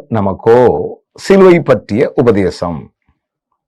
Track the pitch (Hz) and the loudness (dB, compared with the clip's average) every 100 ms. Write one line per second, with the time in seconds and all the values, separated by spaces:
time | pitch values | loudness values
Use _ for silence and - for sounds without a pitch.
0 | - 113 98 90 117 120 117 76 - - | -4 -6 -6 -4 0 2 2 0 -6 -12
1 | _ - - 196 180 170 139 113 - 104 | _ -8 0 4 4 4 0 -4 -4 -4
2 | - - 120 101 90 - 87 76 - _ | -4 -2 0 0 -4 -6 -10 -10 -16 _
3 | _ _ _ _ _ _ | _ _ _ _ _ _